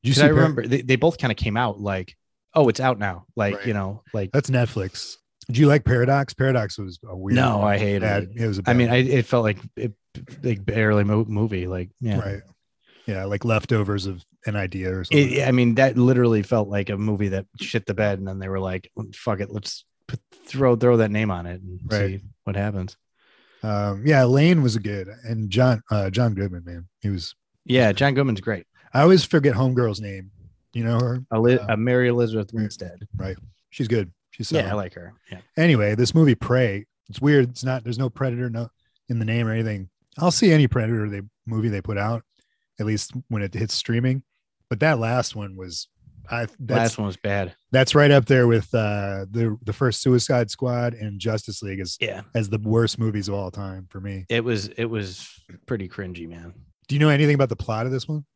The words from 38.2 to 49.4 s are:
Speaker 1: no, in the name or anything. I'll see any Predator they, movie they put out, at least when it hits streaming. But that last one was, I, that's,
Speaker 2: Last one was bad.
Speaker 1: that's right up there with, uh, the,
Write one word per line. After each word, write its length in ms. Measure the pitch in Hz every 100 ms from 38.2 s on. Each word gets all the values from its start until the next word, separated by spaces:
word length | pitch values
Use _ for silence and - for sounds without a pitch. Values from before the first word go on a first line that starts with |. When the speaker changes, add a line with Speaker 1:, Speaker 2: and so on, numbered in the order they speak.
| 135 120 123
Speaker 1:
no, 180 | 113 117 _ _ _ -
in 100 | 117
the 60 |
name 220 | 110 117 113
or 60 |
anything. 360 | 113 113 104 95 _ _ -
I'll 120 | 170
see 200 | - 175
any 140 | 156 131
Predator 420 | 123 110 117 107
they, 140 | 101 101 _ -
movie 220 | 110 113
they 120 | 101
put 160 | 92 101
out, 260 | 107 117 _ _ _ _ _ -
at 60 | 107
least 260 | 107 - 127 -
when 120 | 110
it 120 | 101
hits 180 | - 113
streaming. 520 | - - 117 127 135 _ _ _ _ _
But 120 | 113
that 180 | 156 135
last 360 | 113 123 117
one 220 | 110 101 95
was, 320 | 92 87 - _ _ - -
I, 180 | 117 117 _
that's, 0 | 120
Speaker 2:
Last 280 | 117 117 -
one 80 | 101
was 100 | 90
bad. 360 | 104 101 92 - _
Speaker 1:
that's 240 | 131 131
right 160 | 151 143
up 140 | 143
there 220 | 117 135 120
with, 280 | 113 -
uh, 520 | 117 107 104 101 98 95
the, 280 | 113